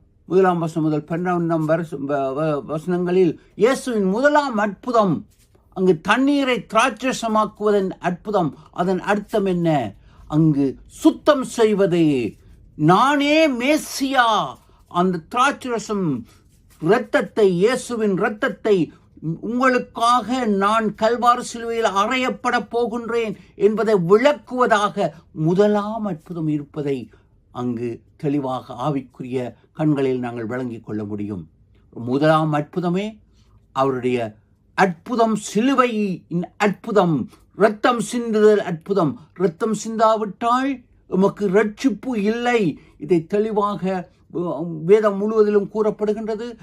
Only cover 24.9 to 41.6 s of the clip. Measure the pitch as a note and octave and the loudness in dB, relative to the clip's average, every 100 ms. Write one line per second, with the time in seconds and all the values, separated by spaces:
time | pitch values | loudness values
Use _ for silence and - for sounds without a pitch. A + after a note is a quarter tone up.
24.9 | G3+ E3 - _ D#3 D#3 F#3 G#3 G#3 G#3 | -2 -4 -6 _ -4 0 2 2 2 -2
25.9 | A3 G#3 D#3 - F3 D#3 D3+ C#3+ D#3 C#3+ | -6 -6 -8 -10 -6 -4 -4 -6 -8 -6
26.9 | C3+ G#2+ _ _ _ _ B2 B2 A2+ A#2+ | -6 -8 _ _ _ _ -8 -6 -6 -6
27.9 | A2+ _ _ D3+ C#3+ C3 B2+ G#2+ A#2 C#3+ | -10 _ _ -4 -2 -2 -6 -10 -6 -4
28.9 | C#3 - - B2+ B2+ A#2+ - _ - D#3 | -4 -6 -12 -8 -6 -6 -10 _ -4 0
29.9 | C#3+ C3+ B2+ A#2+ A#2 A2 B2+ B2 A2+ - | 2 0 -2 -4 -8 -6 -6 -6 -10 -8
30.9 | G#2+ G#2 G#2 G#2 F#2+ D#2+ _ _ _ _ | -8 -6 -8 -8 -8 -12 _ _ _ _
31.9 | - A#2 C3+ D#3 D#3 D#3+ D3 D3 F3+ F3 | -10 -4 0 2 2 2 -2 -4 -6 -4
32.9 | F3+ G#3+ A3 _ _ _ _ _ - C3+ | -2 -4 -10 _ _ _ _ _ -2 -2
33.9 | B2+ B2 B2 A2 - _ _ _ - F#3+ | -2 -2 -2 -4 -10 _ _ _ 0 0
34.9 | E3+ - A#3+ A3+ A3 - G3+ B3+ B3+ B3 | 0 -4 0 0 0 -4 0 2 2 2
35.9 | G#3+ G3+ E3 - E3+ - - G#3 - - | 0 -2 -4 -6 -6 -6 -2 -2 -2 -2
36.9 | G#3 F3 C#3 - - _ - G#3+ G#3+ C4+ | 2 2 0 -4 -12 _ 0 0 2 0
37.9 | A#3+ G#3 B3 A#3 G#3+ G#3+ G#3 E3+ D#3+ - | 0 -2 -6 -2 4 4 4 0 -6 -4
38.9 | F#3+ D3+ G#2+ - - F#3 - A3 G#3+ A3 | 0 0 -2 -12 -2 -2 0 -4 -4 -6
39.9 | A3 A3 A3 G#3+ - A#3 B3 C4+ B3 - | 2 2 2 -2 -4 -2 0 -2 -6 -12
40.9 | _ - F#3 G3 - G3+ G3 | _ -6 0 0 0 0 2